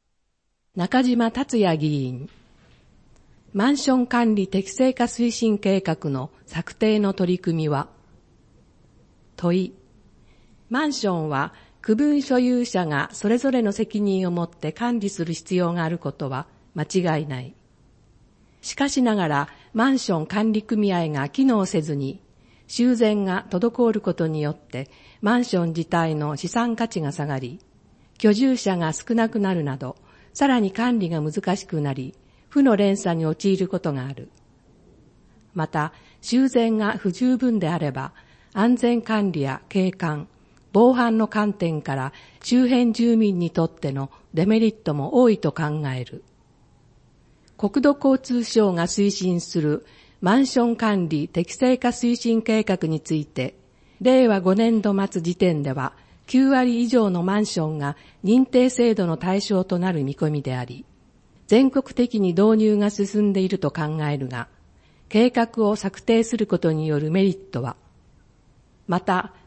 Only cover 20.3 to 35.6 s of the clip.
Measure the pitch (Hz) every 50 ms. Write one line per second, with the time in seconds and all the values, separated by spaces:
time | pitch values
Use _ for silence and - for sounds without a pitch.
20.3 | 190 208 214 220 214 214 208 - 233 208 208 202 185 175 165 156 151 139 139 151
21.3 | - - 269 269 233 208 190 185 - 170 151 160 147 143 135 135 190 - _ _
22.3 | _ _ _ _ _ _ _ - - - 240 247 247 226 233 214 208 208 196 190
23.3 | 180 - - - - 180 208 233 233 - 240 226 214 208 - 185 170 - 165 160
24.3 | 156 151 147 147 151 - _ _ - 123 139 - - - - - - _ - 208
25.3 | 240 240 247 - - 180 170 165 160 165 160 - 180 170 165 160 156 151 147 147
26.3 | 143 135 - 170 - 240 233 240 226 220 233 226 - 185 156 151 147 - 147 151
27.3 | 139 135 127 120 151 202 _ _ _ _ _ _ _ _ _ _ _ - - 214
28.3 | 208 214 269 269 254 240 - 233 185 180 165 156 156 - - - 233 233 226 226
29.3 | 226 220 202 190 185 170 147 143 131 131 135 123 - - _ _ _ _ _ _
30.3 | - - 285 277 262 240 208 190 190 - 233 247 240 220 190 160 170 156 151 156
31.3 | 151 202 - 185 185 202 - - - 156 147 143 139 135 127 135 - _ _ _
32.3 | _ _ _ _ - 285 277 262 214 190 202 196 196 196 - 185 170 165 160 156
33.3 | 156 - - 196 190 190 185 175 - 175 - 165 143 131 127 139 135 127 127 -
34.3 | _ _ _ _ _ _ _ _ _ _ _ _ _ _ _ _ _ _ _ _
35.3 | _ _ _ _ - 175